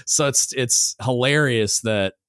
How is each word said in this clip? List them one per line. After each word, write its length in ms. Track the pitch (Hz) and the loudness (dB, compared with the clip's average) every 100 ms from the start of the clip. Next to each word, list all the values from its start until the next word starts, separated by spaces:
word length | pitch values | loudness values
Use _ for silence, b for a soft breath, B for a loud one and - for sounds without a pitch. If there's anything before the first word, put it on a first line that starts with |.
| - | -4
so 220 | - 143 | -2 0
it's, 240 | 131 - | 0 -2
it's 440 | 135 123 - - - | -2 -2 0 -2 -4
hilarious 800 | 127 123 127 147 143 117 104 - | -4 0 2 2 2 2 0 -2
that 340 | 113 107 95 - | -2 0 -2 -4